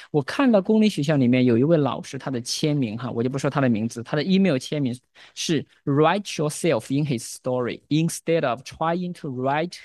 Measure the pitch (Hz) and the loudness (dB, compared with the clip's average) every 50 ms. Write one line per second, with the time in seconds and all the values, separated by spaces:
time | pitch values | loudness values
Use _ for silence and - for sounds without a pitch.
0 | - - - 151 135 - - - 285 254 226 196 185 - 220 220 214 214 - - | -10 -4 -2 -2 -2 -2 0 2 4 4 4 4 4 4 4 4 4 2 2 0
1 | 143 143 156 143 131 120 127 127 127 127 120 113 131 156 170 156 143 127 - - | 0 2 2 4 4 4 4 4 4 4 4 4 4 4 4 4 2 0 -2 -6
2 | 180 - - 135 - 143 135 120 120 - - - - 151 147 147 131 110 101 117 | -8 -10 -12 -10 -8 -6 -6 -6 -6 -6 -6 -2 -2 0 0 0 0 -2 -4 -6
3 | 123 117 113 117 117 127 135 139 - 143 135 151 135 123 117 104 110 117 - 120 | -6 -6 -4 -2 -2 -2 -2 -2 -4 -2 0 2 2 2 2 2 -2 -4 -6 -8
4 | 113 - - 151 135 190 185 190 196 185 143 127 - - 156 151 139 123 120 127 | -8 -4 -4 -2 0 2 2 4 4 4 2 0 -2 -4 -4 -2 -2 -4 -4 -6
5 | _ _ _ - - - - - - - 170 131 - - _ _ - 147 139 143 | _ _ _ -20 -20 -18 -12 -8 -4 -2 -2 -2 -2 -6 _ _ -4 0 2 4
6 | 156 160 180 208 196 - - - 151 151 - - - 170 143 113 - - 135 139 | 4 4 2 0 -4 -6 -6 -4 -4 -4 -4 -2 0 0 0 0 0 -2 -2 -2
7 | 156 143 131 113 - - - - - 131 127 127 123 113 90 - _ - 147 156 | -2 -2 -2 -4 -6 -8 -14 -10 -6 -4 -4 -2 -2 -4 -6 -8 _ -2 0 0
8 | 160 165 - - - - 165 165 151 131 117 123 - - - - 160 165 170 180 | 0 0 -2 -4 -2 -2 0 0 0 0 -2 -4 -8 -12 -8 -4 -2 -2 -2 -2
9 | 180 180 170 - - 151 127 123 127 135 139 151 165 180 - - | -4 -8 -10 -10 -10 -10 -6 -4 -2 -2 0 -2 -2 -4 -8 -14